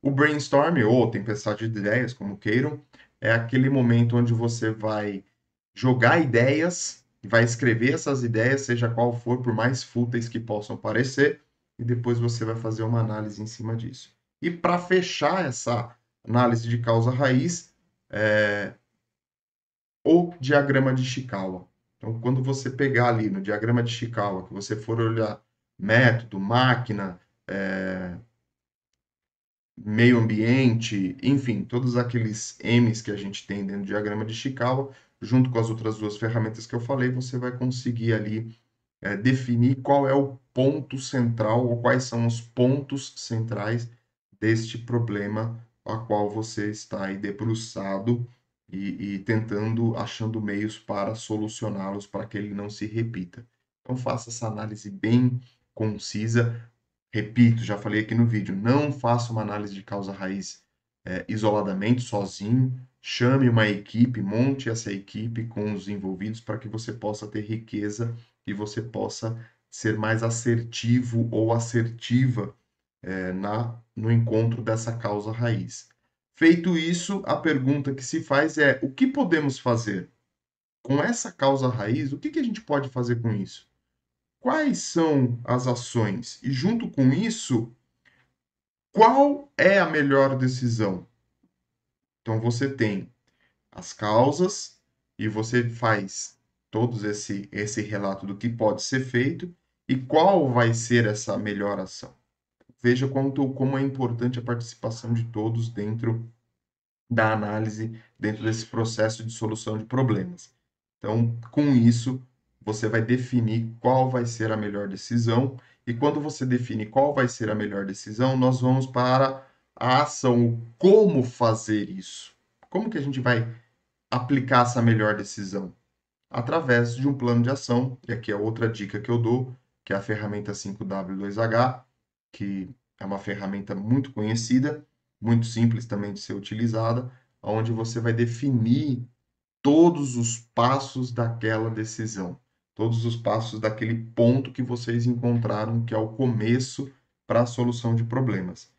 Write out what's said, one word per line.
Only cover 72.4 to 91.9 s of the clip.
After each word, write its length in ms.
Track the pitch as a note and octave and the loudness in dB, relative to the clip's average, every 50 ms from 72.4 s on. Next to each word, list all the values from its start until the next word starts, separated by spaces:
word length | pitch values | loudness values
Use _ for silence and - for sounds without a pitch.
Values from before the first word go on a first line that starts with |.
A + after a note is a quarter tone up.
| G2+ G2+ - _ _ _ _ _ _ _ _ _ - | -4 -8 -10 _ _ _ _ _ _ _ _ _ -10
é, 300 | F#2 F#2+ F#2+ F#2 F#2 F2+ | -8 -6 -6 -4 -4 -4
na, 460 | F#2+ G2 G2+ G#2+ A2+ A#2 A#2+ A#2 - _ _ _ | -4 -4 -4 -2 -2 -4 -4 -6 -12 _ _ _
no 160 | A2+ A2 A2+ | -4 0 2
encontro 500 | A#2 A#2 A#2 A2+ A2 A2 A#2 A#2 - - | 4 4 4 2 2 2 2 2 0 -2
dessa 320 | G#2+ A2 A2 A2 - A#2 A#2 | -2 -2 -2 -2 -2 -6 -8
causa 380 | - - G#2 G#2 G#2 G2+ A2 | -6 -4 -4 -4 -4 -4 -6
raiz. 580 | A2+ A#2 A#2+ A#2 A2 F#2+ F2+ F2 - - - _ _ _ _ _ _ _ _ _ _ | -4 -2 0 0 0 -2 -4 -8 -12 -16 -20 _ _ _ _ _ _ _ _ _ _
Feito 420 | _ D#3+ E3 E3+ F3 E3 F#3 F3 | _ 6 6 6 6 4 0 0
isso, 460 | D#3+ D#3+ E3 F3 F3 - - G3 G3 - | 2 0 0 -2 -2 -2 -4 -6 -6 -2
a 120 | - - | -2 -2
pergunta 580 | - - E3 D3 C3+ B2+ C3 C#3+ D3 C3 C#3+ C3+ | 0 2 0 0 2 2 2 0 0 0 -4 -6
que 100 | C3 - | -6 -8
se 160 | - - D#3+ E3 | -6 -6 -6 -2
faz 360 | - C#3 C#3 D3+ D#3+ D#3 D#3 | 0 2 2 2 2 2 4
é: 200 | D3 C#3 B2 - - | 4 4 4 2 -2
o 80 | C3+ | -6
que 160 | - - C4 | 2 2 2
podemos 520 | C4 C4+ C#4+ C4 F3+ E3 D#3 D3+ C#3 C3 - | 2 4 0 2 2 2 2 2 0 -2 -2
fazer 520 | - B2+ A#2 A2+ A#2 G#2+ G2 F#2 F2 - _ _ _ _ _ _ _ _ _ _ _ _ _ _ _ | 0 0 0 0 0 -2 -4 -4 -6 -10 _ _ _ _ _ _ _ _ _ _ _ _ _ _ _
com 200 | - C3+ C#3+ D3+ | -2 0 0 2
essa 280 | G#3+ A#3+ A3+ - A3 | 0 -2 -4 -6 -10
causa 380 | - _ C#3 C3+ C#3 C3+ C3 B2 | -6 _ 2 2 2 4 2 0
raiz? 440 | A#2 A#2 G2+ G#2+ A#2 D3+ D#3 C3+ C3+ | 0 -2 -2 0 0 0 0 -4 -6
O 60 | - | -6
que 120 | - D#4 | -6 -4
que 100 | - E4 | -2 -2
a 20 | C4+ | -2
gente 180 | A#3 G3+ - | -2 -4 -6
pode 280 | - - D3 C#3 C3+ B2+ | -4 -2 -2 -2 -2 -2
fazer 340 | - B2+ A#2+ A#2 A#2+ A2+ A#2 | -4 -4 -2 -2 -2 -2 0
com 100 | A#2 A2 | -2 -2
isso? 360 | G2+ F#2+ - - - _ _ _ _ _ _ _ _ _ _ _ _ _ _ _ _ | -2 -4 -6 -10 -20 _ _ _ _ _ _ _ _ _ _ _ _ _ _ _ _
Quais 380 | - B3+ - D#4+ D4+ C#4+ G3 - | -2 0 0 2 2 0 0 -2
são 600 | - - - E3+ E3 D#3+ D3 C#3 B2+ A#2 A#2 - - | -4 -4 0 2 2 4 4 4 2 2 0 -4 -4
as 220 | - A#2+ B2+ B2+ | -2 -2 -2 0
ações? 760 | B2+ A#2+ A#2 - - - A#2 A2 G#2 F#2+ - - - - - - | -2 -2 -4 -6 -4 -2 0 0 0 -2 -4 -8 -12 -16 -8 -6
E 80 | C3 | -4
junto 400 | C#3 B2+ C#3+ G3 A#3+ A#3 - F3 | -4 0 0 0 0 0 -4 -6
com 220 | - - B2+ B2+ C#3+ | 0 4 4 4 4
isso, 600 | E3 G#3+ A#3 A3+ - - - C3 A2 A#2 - - _ _ _ _ _ _ _ _ _ _ _ _ _ _ _ _ _ _ _ _ _ _ _ _ | 4 0 -2 -2 -6 -4 -2 -2 -2 -2 -4 -12 _ _ _ _ _ _ _ _ _ _ _ _ _ _ _ _ _ _ _ _ _ _ _ _
qual 600 | - A3 A#3 C4 C4+ C#4 D4 C#4+ - - _ _ | 8 8 8 10 8 6 6 4 0 -6 _ _
é 220 | - D3+ F#3 G3 G3 | 4 6 6 6 6
a 100 | F3+ D#3 | 4 4
melhor 480 | D#3 D3+ C#3+ C#3 C3+ C#3 C3+ C3+ C3+ | 2 2 4 4 6 6 6 4 4
decisão? 720 | B2+ C3 B2+ B2+ B2 B2 A#2+ A2+ A2+ A2 G2 F#2 F2+ - _ _ _ _ _ _ _ _ _ _ _ _ _ _ _ _ _ | 2 0 0 -2 0 -2 -2 0 0 0 0 -2 -4 -10 _ _ _ _ _ _ _ _ _ _ _ _ _ _ _ _ _